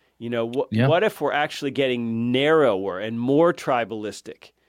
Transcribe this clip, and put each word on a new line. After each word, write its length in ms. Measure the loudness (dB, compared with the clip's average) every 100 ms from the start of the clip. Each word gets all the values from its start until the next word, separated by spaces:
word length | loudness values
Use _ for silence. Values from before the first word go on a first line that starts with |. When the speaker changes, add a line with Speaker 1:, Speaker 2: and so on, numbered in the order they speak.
| _ -12
Speaker 1:
You 120 | -6
know, 180 | -4 -2
wh-, 220 | -4 -2
Speaker 2:
Yeah. 160 | 2 2
Speaker 1:
what 160 | 4
if 160 | 2 0
we're 120 | -2
actually 380 | 0 -2 -4 -6
getting 640 | -2 -2 -2 -4 -2 0
narrower 680 | 2 4 4 4 2 -2 -4
and 200 | -6 -4
more 320 | 2 4 4
tribalistic 1000 | 2 -2 -2 -2 -6 -8 -10 -16 -20 -20 _